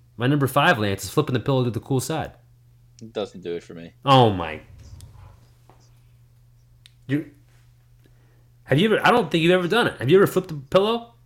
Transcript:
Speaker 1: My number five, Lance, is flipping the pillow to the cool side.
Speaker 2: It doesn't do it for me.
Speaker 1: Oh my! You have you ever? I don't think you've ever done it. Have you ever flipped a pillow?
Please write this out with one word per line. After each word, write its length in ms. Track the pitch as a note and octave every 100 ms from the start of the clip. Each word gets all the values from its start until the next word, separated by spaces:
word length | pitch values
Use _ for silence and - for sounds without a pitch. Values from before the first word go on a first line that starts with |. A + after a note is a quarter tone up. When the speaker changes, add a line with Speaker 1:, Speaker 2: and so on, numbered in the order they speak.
| _ -
Speaker 1:
My 100 | A#2+
number 200 | D3 C3
five, 320 | - D#3 C#3+
Lance, 260 | G#2 G2
is 60 | -
flipping 240 | - D3
the 60 | B2+
pillow 240 | G#2 C3+
to 60 | A#2+
the 100 | G#2+
cool 200 | - C3
side. 320 | - D#3+ D#2+ - _ _ _ _ _ -
Speaker 2:
It 100 | A2
doesn't 300 | A2 G2 F#2+
do 120 | F2 E2+
it 60 |
for 120 | -
me. 180 | E2+ E2 - C#3
Speaker 1:
Oh 240 | C3+ A#2
my! 320 | F#2 E2 D#2 - - - - - - - - _ _ _ _ _ _ _ _ _ _ _ _ _ _ - _ -
You 240 | C#3+ - - _ _ _ _ _ _ _ _ _ _ _ _
have 140 | - C3+
you 80 | A3
ever? 120 | F3 -
I 40 |
don't 200 | A#3 E3
think 120 | E3+
you've 100 | D#3+
ever 160 | F3+ F3
done 180 | G#3+ F#3+
it. 100 | -
Have 100 | A#2
you 80 | F#3
ever 100 | F#3+
flipped 240 | F#3 F3+
a 40 |
pillow? 580 | D3+ C3 F#3 G#3 A#3 A#3 _